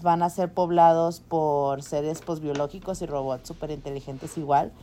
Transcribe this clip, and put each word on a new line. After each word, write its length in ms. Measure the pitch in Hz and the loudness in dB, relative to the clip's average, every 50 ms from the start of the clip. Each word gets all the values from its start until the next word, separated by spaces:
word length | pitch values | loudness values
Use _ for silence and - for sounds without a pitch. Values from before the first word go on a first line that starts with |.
van 200 | 165 175 170 170 | 2 2 2 2
a 80 | 175 175 | 2 0
ser 220 | - 190 180 175 | 0 -2 -4 -2
poblados 680 | - 185 180 170 175 170 165 165 165 165 165 170 170 - | 0 0 0 2 6 8 8 8 8 6 4 0 -2 -4
por 640 | - - 170 160 156 151 143 143 143 139 139 139 | -8 -2 -2 0 2 2 2 2 2 0 -2 -4
seres, 400 | 143 - 156 147 147 156 165 160 - | -6 -6 -4 -4 -2 -4 -4 -6 -6
pues, 160 | 175 165 156 | -8 -6 -6
biológicos 640 | 156 147 139 143 147 147 - 190 - 180 185 170 | -4 -4 -2 -2 -4 -4 -6 -10 -8 -8 -8 -6
y 40 | 175 | -6
robots 420 | 156 147 139 135 135 127 123 - - | -6 -4 -4 -4 -4 -6 -6 -8 -12
superinteligentes 880 | 165 - 160 151 151 143 - 143 139 135 135 143 135 127 - 156 - 165 | -12 -10 -8 -8 -8 -8 -8 -10 -10 -10 -10 -10 -12 -12 -12 -10 -8 -6
igual. 340 | 147 143 143 143 - - - - | 0 2 2 2 2 0 -6 -16